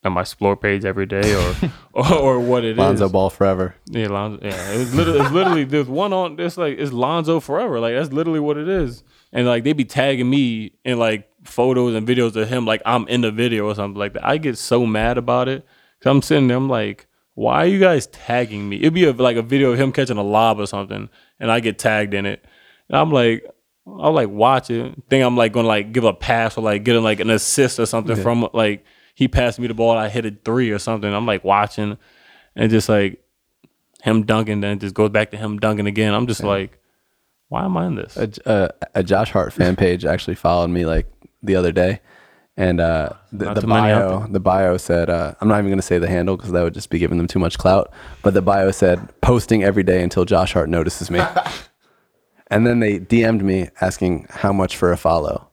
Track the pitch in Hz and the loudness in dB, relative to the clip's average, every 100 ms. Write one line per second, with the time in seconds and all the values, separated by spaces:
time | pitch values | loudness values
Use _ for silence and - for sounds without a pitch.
0 | 101 90 90 - 101 98 104 98 95 95 | -2 -2 -4 -2 -2 0 0 -2 -2 -4
1 | 95 98 104 101 90 92 170 - _ - | -4 0 0 2 0 -2 -4 -6 _ -4
2 | 131 170 135 127 120 123 113 110 98 98 | 0 2 2 0 0 0 0 0 2 2
3 | 101 95 95 - 98 95 92 - - 120 | 2 2 0 2 0 2 -2 -6 -10 -6
4 | 107 101 104 104 104 92 90 107 127 135 | -4 -4 -6 -8 -8 -8 -6 -4 -2 0
5 | 165 151 135 160 185 165 135 147 127 139 | 2 2 2 2 2 2 2 0 -2 -2
6 | 202 190 180 151 175 170 160 135 143 120 | 0 0 -2 -4 -6 -2 -4 -2 -6 -2
7 | 127 165 156 160 - 151 233 127 117 123 | 0 0 0 0 0 -4 -2 -2 -2 -2
8 | 156 135 165 156 147 147 156 190 143 117 | -2 -2 -2 -2 -2 -2 -2 -2 -4 -6
9 | _ _ _ 117 123 120 120 151 123 143 | _ _ _ -2 0 2 0 -2 -2 0
10 | 135 135 123 139 127 110 107 _ 127 123 | 0 0 0 2 0 -2 -8 _ -6 0
11 | 113 110 - _ - - 131 127 123 113 | 0 -2 -8 _ -14 0 2 2 0 0
12 | 110 123 117 110 110 127 113 110 - 120 | 0 0 0 -2 -2 -2 -2 -2 0 -2
13 | 107 123 117 107 120 113 104 104 101 101 | 0 -2 0 0 -2 0 -2 -4 -6 -6
14 | 101 - - 151 151 117 - 120 120 107 | -8 -4 -2 -2 -2 -6 0 0 2 0
15 | 113 123 120 123 127 135 - _ _ _ | 0 -2 0 0 0 -4 -10 _ _ _
16 | 131 139 - 156 131 123 135 120 107 104 | 2 2 4 2 4 2 -2 -2 -4 -8
17 | _ _ _ - 113 135 165 196 185 156 | _ _ _ -4 0 2 2 4 4 2
18 | - - - 123 120 104 101 101 156 165 | -2 -16 -4 -4 -2 -6 -8 0 0 4
19 | 170 120 127 117 113 135 135 120 135 135 | 2 4 2 2 0 2 2 2 0 0
20 | 131 110 101 107 113 107 101 101 98 104 | -2 -2 0 4 4 2 -4 -6 -8 -10
21 | 107 _ _ _ 117 117 113 104 117 107 | -12 _ _ _ -2 0 0 -2 0 0
22 | 104 101 98 104 _ _ _ _ _ 143 | -2 -4 -6 -8 _ _ _ _ _ 0
23 | 156 143 120 113 - - _ _ - - | 2 2 2 0 -6 -20 _ _ -20 -4
24 | 151 156 110 104 117 131 - 117 127 - | 0 0 -2 0 2 2 0 -6 -6 -12
25 | - 131 127 123 113 113 113 107 104 117 | -2 2 2 2 2 2 0 0 -2 0
26 | 113 92 - 117 113 - 110 104 107 117 | 0 0 -2 0 0 -2 -2 -2 2 2
27 | 110 104 107 110 - - 127 - 113 117 | 2 0 0 0 0 2 2 2 -2 -2
28 | 107 110 104 117 117 117 107 104 _ _ | -2 -2 0 0 0 0 0 -2 _ _
29 | _ _ 131 - 123 113 120 113 117 113 | _ _ 0 2 0 -2 -6 0 2 2
30 | 107 113 113 101 - 120 120 104 - 113 | 0 -4 -6 -8 -4 0 0 -2 -4 -4
31 | 104 101 113 98 92 101 104 - 104 101 | -2 -2 0 0 4 4 2 -2 -6 -6
32 | _ _ _ _ _ - 113 110 - 107 | _ _ _ _ _ 0 2 4 4 2
33 | 98 90 _ _ _ _ _ _ _ _ | 0 -4 _ _ _ _ _ _ _ _
34 | - 113 107 110 110 104 101 101 101 95 | 0 0 2 0 0 -2 -4 -4 -6 0
35 | 107 107 107 104 110 104 107 107 104 101 | 2 2 -2 -4 -8 -2 -2 0 -2 0
36 | 107 104 123 110 107 98 95 _ _ _ | 0 0 -2 -2 -2 -2 -2 _ _ _
37 | _ _ _ _ _ - 190 180 180 131 | _ _ _ _ _ -6 -4 -2 -4 -6
38 | - - 110 107 - 107 92 - - - | -8 -6 -8 -6 -2 0 0 -4 -8 -4
39 | 92 98 113 101 64 - 90 92 95 90 | 0 0 0 -2 -2 0 0 4 2 2
40 | 85 87 - 87 82 87 87 87 85 80 | -2 -2 -4 -2 0 2 2 0 0 -2
41 | - - - _ 101 95 90 90 90 101 | -2 -10 -20 _ -2 0 2 2 0 0
42 | _ - _ _ _ - 92 87 82 82 | _ -20 _ _ _ -2 0 2 2 0
43 | 73 - _ 101 101 104 110 110 110 104 | -4 -8 _ -8 -4 -2 2 2 4 4
44 | 98 95 107 98 92 92 95 90 - 85 | 2 -2 -4 -2 0 2 2 0 0 0
45 | 82 85 78 - 107 104 101 98 - 90 | 0 -2 -4 -2 2 2 2 -2 0 0
46 | 85 90 87 92 90 87 85 90 - 85 | 2 0 -2 -4 -2 0 0 -4 -6 -2
47 | 82 85 85 95 85 - 95 110 - - | 0 0 0 0 -2 2 4 4 2 -8
48 | - - 104 98 92 98 98 95 92 87 | -20 -2 0 2 2 2 0 2 2 2
49 | - _ - 123 - 113 98 101 92 92 | -4 _ 2 2 2 2 2 2 2 2
50 | 90 98 87 95 90 90 80 82 80 - | 0 0 2 2 2 0 0 0 -2 -4
51 | - 87 - - - - - _ _ _ | -4 -2 0 -2 -4 -10 -16 _ _ _
52 | _ _ _ _ _ 104 117 120 110 101 | _ _ _ _ _ 2 2 2 0 -2
53 | 95 117 113 113 98 95 87 - 92 - | 0 2 2 2 0 0 -2 -4 -4 0
54 | 92 82 - - 101 98 92 - 87 87 | -2 -2 -6 -2 0 0 -2 0 0 2
55 | 82 82 76 - - | 2 0 0 -6 -10